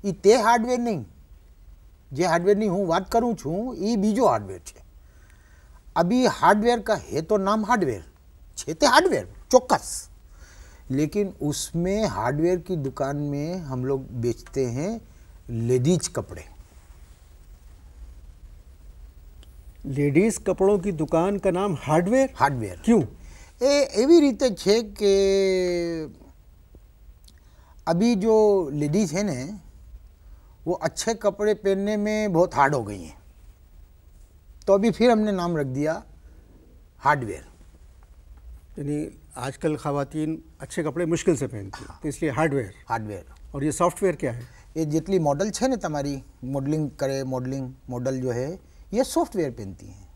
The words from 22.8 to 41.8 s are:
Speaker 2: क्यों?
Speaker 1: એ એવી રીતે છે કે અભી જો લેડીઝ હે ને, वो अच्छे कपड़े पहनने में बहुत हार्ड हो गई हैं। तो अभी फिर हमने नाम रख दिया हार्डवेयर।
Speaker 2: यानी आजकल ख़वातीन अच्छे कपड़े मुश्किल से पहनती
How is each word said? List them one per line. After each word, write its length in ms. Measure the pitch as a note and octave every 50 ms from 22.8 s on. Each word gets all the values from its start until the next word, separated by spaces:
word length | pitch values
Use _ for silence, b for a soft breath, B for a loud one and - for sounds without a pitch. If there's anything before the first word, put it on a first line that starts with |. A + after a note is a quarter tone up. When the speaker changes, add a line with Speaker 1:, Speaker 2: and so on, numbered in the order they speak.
| -
Speaker 2:
क्यों? 200 | - A#3 G3+ C3 - b b b b b b b b b b
Speaker 1:
એ 220 | A#3+ C#4 C#4+ C#4+ C4+
એવી 360 | - - G3+ B3 C#4+ E4+ E4+
રીતે 300 | D4 C#4 A3+ G3 - B3
છે 320 | F#3+ - - F#3 G#3 A3+
કે 1200 | A3+ G#3 G3+ - G#3 G3+ G3 G3 G3 G3 G3 G3 G3 F#3+ F#3 F#3 F3+ F3+ F3 F3 E3+ E3+ E3 D#3+ D#3 C#3+ - - - - - - - - - - - - - - - - - _ - - - - - - b b b b b b b b b b -
અભી 280 | - E3+ E3+ A3 A#3+ A#3+
જો 540 | F#3+ F#3 A3+ A3 A3 G#3+ G#3 G3+ G3 E3+ C#3
લેડીઝ 420 | C#3+ D3 D3 D3 D3+ G#3 A3 D#3 D3
હે 80 | F#3+
ને, 380 | G#3+ G3+ C#3+ B2 B2+ E3 G#3+ G3+ - - - - - - - - - - - _ b b b b b b b b
वो 120 | - - F3+ -
अच्छे 320 | - E3 - - - A3 A3+
कपड़े 380 | A3+ - G3+ F#3+ - G#3 G#3+ G#3
पहनने 400 | G#3 G3+ G3 G3 F#3+ G3 G#3 G#3+
में 360 | G#3 G#3 G#3+ G#3+ G#3+ G#3+ G#3
बहुत 220 | F3 D#3+ F3+ F3+ -
हार्ड 200 | - - C3+ D3+
हो 80 | C3 G#2+
गई 180 | G2+ G#2 F#2+
हैं। 140 | - - - - - - - - - - - _ - - - - - - - - _ - - - - _ - - _ - - - -
तो 80 | - G3
अभी 160 | G3+ G#3 A#3
फिर 200 | F3 - A3+ B3
हमने 220 | A#3 G#3+ G#3+ G#3+
नाम 240 | G3 F#3 F3 F3 E3+
रख 100 | D#3 C#3+ C3
दिया 340 | B2+ C#3 D3 D3+ E3 G3+ - - - b b b b b b b b b b - - - - - _ -
हार्डवेयर। 460 | - C#3 D3+ C#3 B2 G2+ F2 D#2+ - - - - - - - - - - - - - - - - - - - - - - - - - - - -
Speaker 2:
यानी 200 | C#3+ C#3 D3 D3 D#3 - - - - - - B2+
आजकल 380 | B2 C3+ C3+ - - D#3+ D3+
ख़वातीन 680 | C#3+ - D3+ C#3+ C#3+ C#3 C#3 - D#3 D#3 D#3 D#3+ - - - - _
अच्छे 220 | C#3 - - F3+
कपड़े 240 | D#3 D#3 C3 E3 F3+
मुश्किल 300 | D#3+ E3+ E3 - F#3+ D#3+
से 100 | A#2 C3+
पहनती 340 | A#2+ A#2 G#2+ G2 G2 - -